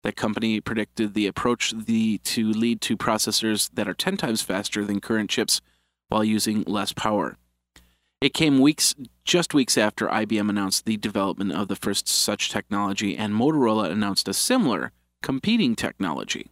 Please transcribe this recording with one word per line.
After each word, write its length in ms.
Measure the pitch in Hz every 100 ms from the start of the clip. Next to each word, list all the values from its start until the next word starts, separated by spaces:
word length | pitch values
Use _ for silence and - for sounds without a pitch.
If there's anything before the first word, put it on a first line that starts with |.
The 100 | 113
company 500 | - 110 107 113 107
predicted 500 | - 110 107 - 107
the 140 | 101 101
approach 480 | - 123 120 - 113
the, 400 | 110 113 110 101
to 260 | - - 110
lead 300 | 110 117 113
to 160 | - 110
processors 720 | - 107 - 104 110 107 -
that 120 | - 98
are 60 |
ten 240 | 90 - 196
times 240 | 143 113
faster 420 | - 95 101 107
than 160 | 104 101
current 300 | - 110 104
chips 320 | - 107 - _ _ _ _ _
while 160 | 107
using 380 | 107 107 110 107
less 320 | - 101 104
power. 420 | - 110 104 71 - _ _ _ - _ _ _ _
It 100 | 139
came 280 | - 156 135
weeks, 340 | 139 156 - - 127 _ -
just 260 | 175 165
weeks 240 | 151 123 -
after 340 | 107 - 110
I 140 | -
B 140 | 107 110
M 100 | 104
announced 380 | 104 98 - -
the 100 | 110
development 560 | 107 101 98 - 98
of 160 | 78 98
the 80 | 95
first 320 | - 101 -
such 400 | - - 104 -
technology, 680 | 110 - 101 101 101 104
and 200 | 64 107
Motorola 560 | 107 131 156 117 110 92
announced 360 | 101 101 95 -
a 60 |
similar 600 | 98 - 254 175 95 64 _ _ _
competing 540 | - 131 175 233 147 110
technology. 720 | - - 92 69 50 - -